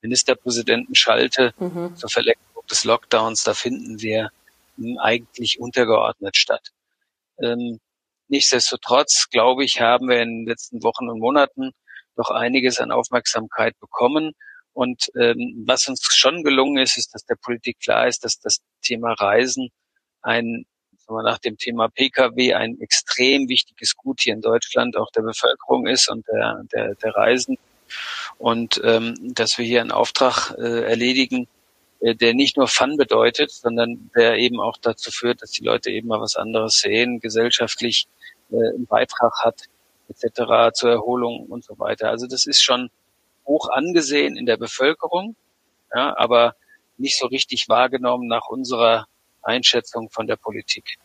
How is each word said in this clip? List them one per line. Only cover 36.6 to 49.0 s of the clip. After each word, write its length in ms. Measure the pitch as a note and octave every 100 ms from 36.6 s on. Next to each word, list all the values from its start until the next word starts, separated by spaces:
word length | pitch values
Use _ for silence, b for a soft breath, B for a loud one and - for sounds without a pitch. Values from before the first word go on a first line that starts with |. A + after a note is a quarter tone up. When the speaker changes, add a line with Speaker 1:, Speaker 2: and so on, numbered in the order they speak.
| A2 -
Speaker 1:
sehen, 400 | G2+ G#2+ B2 B2
gesellschaftlich, 880 | A2+ A2 A#2 - A#2 - A#2+ A2 - _ B B _
äh, 40 | A2
einen 300 | A2+ - A#2
Beitrag 460 | A2+ A#2 - A#2 -
hat, 220 | A#2 - - _ _ _ _
et 100 | -
cetera, 540 | A#2 - A#2 A#2 A#2
zur 180 | - B2
Erholung 560 | A#2 A2 B2 A#2+ A#2 -
und 180 | A#2+
so 160 | - G#2
weiter. 300 | - G#2+ A2
Also 180 | A#2 B2
das 180 | C3 -
ist 160 | C#3+
schon 280 | - B2 B2 _ _ _ _ _
hoch 240 | - D3+ -
angesehen 680 | B2+ D#3+ E3+ C#3+ D3 C#3+ C#3
in 100 | B2
der 100 | A2
Bevölkerung, 760 | A2+ - C3 D#3+ D#3+ F3 G3+ A3+ _ _ _ _ _
ja, 240 | A#2 C#3 -
aber 380 | A#2 A#2+ A#2 - b b _ _
nicht 220 | C3+ -
so 80 | B2
richtig 420 | C3 - A#2+ -
wahrgenommen 600 | A2+ B2+ B2+ B2 B2 A#2+
nach 180 | A#2 -
unserer 600 | A#2 B2+ B2 A#2 A2+